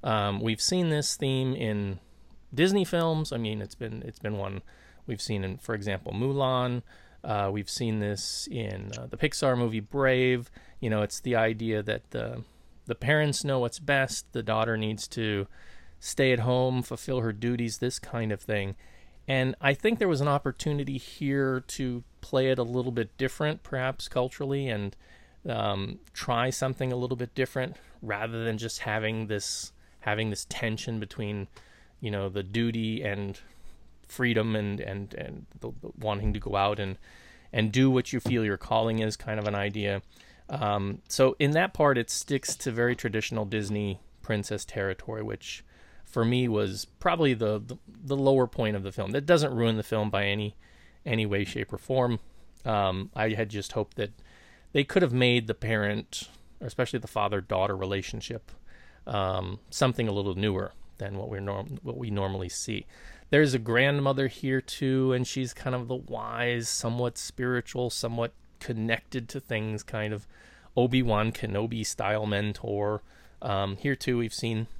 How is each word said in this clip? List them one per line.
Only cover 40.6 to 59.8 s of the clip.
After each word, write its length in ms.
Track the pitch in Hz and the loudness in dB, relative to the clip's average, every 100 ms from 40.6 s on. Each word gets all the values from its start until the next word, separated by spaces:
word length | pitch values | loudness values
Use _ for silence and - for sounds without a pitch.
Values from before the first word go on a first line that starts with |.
| 110 101 98 - - | 0 0 -2 -6 -6
so 280 | - 131 131 | 4 4 6
in 140 | 143 | 4
that 220 | 156 190 | 4 2
part, 220 | - 147 127 | 4 4 4
it 140 | 117 | 0
sticks 460 | - - 139 - - | -4 -2 -2 -2 -4
to 160 | - | -4
very 240 | 113 120 123 | 2 2 2
traditional 480 | 120 107 110 113 | 0 -2 -2 -4
Disney 560 | 101 107 101 104 101 98 - - | -2 -2 0 0 -2 -4 -10 -20
princess 440 | - 107 101 104 | -2 -2 0 -6
territory, 580 | - - 98 95 - 110 | -4 -2 -2 -2 -6 -6
which 420 | 110 107 - - - - - - | -6 -6 -8 -12 -14 -20 -20 -20
for 200 | - - 117 | -4 2 4
me 200 | 123 123 | 4 4
was 380 | 107 101 98 - - | 2 0 -2 -10 -2
probably 320 | 180 165 151 | 0 4 4
the, 300 | 117 110 104 113 | 4 2 0 -4
the, 120 | 127 - - | -12 -14 -16
the 120 | 135 139 | -4 4
lower 300 | 139 135 123 | 6 6 4
point 300 | - 113 104 | 2 0 0
of 60 | |
the 100 | 95 | -4
film. 200 | - 98 | -6 -2
That 120 | 127 | -2
doesn't 300 | 143 170 147 | 6 8 8
ruin 240 | 120 117 110 | 4 4 2
the 40 | |
film 280 | 104 110 107 | 0 0 2
by 160 | 101 101 | 2 2
any, 300 | 104 104 - - - - - - | 0 -2 -6 -20 -20 -20 -12 -2
any 180 | 117 | 0
way, 200 | 107 101 | 2 2
shape, 280 | 95 113 110 | 0 -2 -4
or 60 | 101 | -6
form. 420 | - 131 123 113 - - - - 123 | 0 2 4 2 -4 -18 -20 -8 0
Um, 440 | 107 98 92 95 - | 2 4 2 -4 0
I 140 | 110 | 0
had 180 | 107 107 | 2 -2
just 240 | 104 95 | -2 -4
hoped 240 | - 104 - | -4 -4 -4
that 140 | 104 - - - - - - | -6 -6 -20 -20 -20 -20 -2
they 120 | - | 0
could 160 | 139 196 | 2 4
have 140 | 175 | 4
made 320 | 123 123 120 110 | 6 6 4 2
the 80 | |
parent, 720 | 110 110 110 104 107 - - - - - - | -4 0 0 2 -2 -4 -10 -12 -18 -20 -12
or 60 | 120 | -8
especially 320 | - 123 123 | -2 -2 -2
the 80 | 117 | -4
father-daughter 680 | 110 104 101 92 95 98 | 0 2 0 0 2 2
relationship, 760 | 95 95 98 92 107 - - - - - - - - - | 0 -2 -2 -4 -8 -8 -10 -10 -18 -18 -20 -20 -16 -4
um, 520 | 101 95 95 92 98 - | 0 0 0 -4 -8 -10
something 360 | - | 2